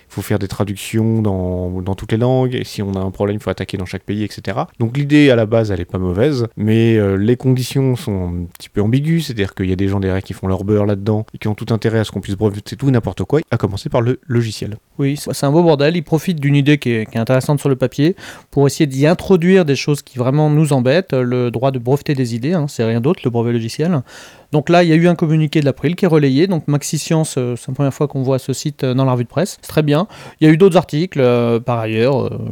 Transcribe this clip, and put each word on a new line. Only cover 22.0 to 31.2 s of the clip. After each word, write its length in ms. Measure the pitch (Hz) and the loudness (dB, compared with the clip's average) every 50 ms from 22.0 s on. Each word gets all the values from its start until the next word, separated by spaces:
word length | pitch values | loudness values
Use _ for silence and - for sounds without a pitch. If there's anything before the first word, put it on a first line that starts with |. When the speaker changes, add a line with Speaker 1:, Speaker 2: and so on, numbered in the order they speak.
| - - 147 | 0 -2 -2
Speaker 2:
des 200 | 131 131 117 117 | 0 0 -2 -2
idées, 200 | 117 117 151 190 | -2 -2 -2 0
hein, 120 | 175 143 | 0 -2
c'est 160 | 143 - - 113 | -2 -2 -2 -2
rien 180 | 113 113 117 | 0 0 0
d'autre, 200 | 113 147 190 - - | 0 0 0 0 -2
le 80 | 131 | -2
brevet 220 | 113 117 113 120 120 | 0 0 0 0 0
logiciel. 500 | 117 113 113 - - 151 175 185 135 - - - - - - - - - _ | -2 -2 -4 -4 -4 -2 0 0 -2 -2 -6 -12 -20 -20 -20 -20 -20 -8 _
Donc 180 | - 151 143 - | -2 0 2 4
là, 140 | 170 175 180 | 4 4 4
il 60 | 165 | 4
y 40 | 156 | 4
a 40 | |
eu 120 | 170 170 175 | 4 4 4
un 60 | 170 | 2
communiqué 460 | - 175 151 160 156 156 147 - 160 | 2 0 0 2 2 2 2 0 0
de 40 | 143 | 0
l'April 300 | 139 131 - - 147 175 | 0 0 -2 -2 -4 -2
qui 100 | - - | 0 0
est 40 | 175 | 2
relayé. 380 | 160 156 147 139 131 139 175 | 4 4 4 4 4 2 2
Donc 220 | 196 190 151 - - | 2 0 -2 -2 0
Maxi 300 | 143 143 - - - 147 | -2 -2 -2 -4 -6 -6
Science, 360 | - - 165 160 156 - - 135 | -2 -2 0 0 0 -2 -2 -4
euh, 180 | 127 123 123 | -4 -4 -4
c'est 120 | 117 - - | -6 -8 -8
la 60 | 131 | -4
première 180 | - 143 135 - | -2 -2 -2 0
fois 140 | - 151 139 | -2 -4 -2
qu'on 140 | - 135 131 | -2 -2 -2
voit 160 | 131 135 127 | 0 0 -2
ce 140 | - - 127 | -2 -4 -6
site, 320 | - - 156 143 - - | -6 -6 -8 -6 -4 -2
euh, 100 | 131 123 | -2 0
dans 100 | 131 135 | 2 2
la 80 | 131 127 | 2 2
revue 120 | 123 120 | 0 -2
de 40 | - | -2
presse. 300 | - - 180 - - - | -2 -4 -4 -4 -4 -10
C'est 80 | - - | -14 -6
très 140 | - 160 156 | -2 0 0
bien. 240 | 147 147 151 196 - - - - - - - | 2 2 0 0 -2 -8 -16 -20 -20 -2 2
Il 60 | 156 | 4
y 40 | 156 | 6
a 20 | 160 | 6
eu 40 | |
d'autres 200 | 160 196 196 160 | 8 6 6 6
articles, 440 | 180 - - - 147 175 185 - 147 | 4 0 0 -2 -4 -4 -4 0 0